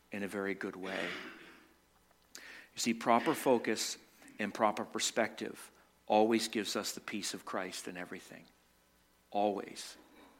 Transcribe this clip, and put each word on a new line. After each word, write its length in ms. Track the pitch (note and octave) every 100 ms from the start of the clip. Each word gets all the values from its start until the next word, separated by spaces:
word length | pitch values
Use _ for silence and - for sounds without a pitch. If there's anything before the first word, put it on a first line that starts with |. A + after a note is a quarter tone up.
| _
in 100 | G#2
a 60 | G2
very 260 | G2+ G2
good 220 | F#2+ G2+ F2+
way. 340 | F#2+ F#2+ F2 D2+ - - - - - _ _ _ _ _ _ -
You 420 | - - - -
see, 140 | A#2+
proper 400 | A#2 C3 A#2 D#3+
focus 640 | D3 C#3+ A#2+ A2+ A2 - - - _ - -
and 160 | G#2
proper 320 | - A2 G#2+ G#2+
perspective 880 | A2+ - - G#2+ - A2 - - - _ _ -
always 420 | G#2+ A2 A2+ A2
gives 260 | A2+ G2+ A2
us 160 | G2
the 80 | -
peace 340 | - G#2+ F2+
of 120 | G2 -
Christ 420 | G#2+ F#2 - -
in 80 | F2+
everything. 480 | F2+ F#2+ - E2+ E2+ _ _ _ _ _ _ _ _
Always. 680 | G2+ G#2 G2 - - - - - - - -